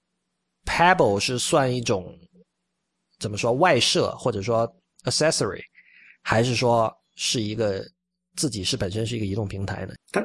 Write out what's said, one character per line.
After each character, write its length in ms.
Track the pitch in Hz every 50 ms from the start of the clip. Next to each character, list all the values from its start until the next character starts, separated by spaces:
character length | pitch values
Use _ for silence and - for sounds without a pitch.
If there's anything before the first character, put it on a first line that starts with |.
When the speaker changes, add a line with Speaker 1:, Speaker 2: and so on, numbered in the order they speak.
| _ _ _ _ _ _ _ _ _ _ _ _ _
Speaker 1:
Pebble 540 | - - - 170 180 185 175 147 107 101 101
是 180 | - - 127
算 380 | 120 - - 165 151 135 127 123
一 60 | 127
种， 360 | 117 123 110 95 87 90 90 - - _ _ - _ _ _ _ _ _ _ _ _ _ _ _ _ _ _ _
怎 100 | - 104
么 60 | 104
说， 160 | 98 - 117
外 260 | 123 135 180 180 147
设 340 | 117 - - - 170 117 95
或 200 | - - - 127
者 100 | 101 101
说 320 | 98 117 113 113 117 - - _ _ _ _ - _
accessory， 540 | 127 - - 151 160 156 - 131 101 87 - - - _ - _ _ _ - - - - _
还 200 | _ - - 113
是 140 | 120 131 120
说 340 | 110 127 120 117 117 113 117 - _ _ _ _
是 260 | - - - - 131
一 120 | 107 104 107
个， 320 | 113 110 104 95 95 - - _ _ _ _ _ _ _ _ _
自 120 | - 160 139
己 140 | 113 101 90
是 140 | - 135
本 120 | 110 104 90
身 160 | 98 110 113
是 120 | 110 120
一 20 | 113
个 60 | 107
移 100 | 95 98
动 100 | 110 104
平 200 | 95 101 98 101
台 200 | 98 - 98 95
呢？ 80 | - - - _ - -
Speaker 2:
它， 80 | 196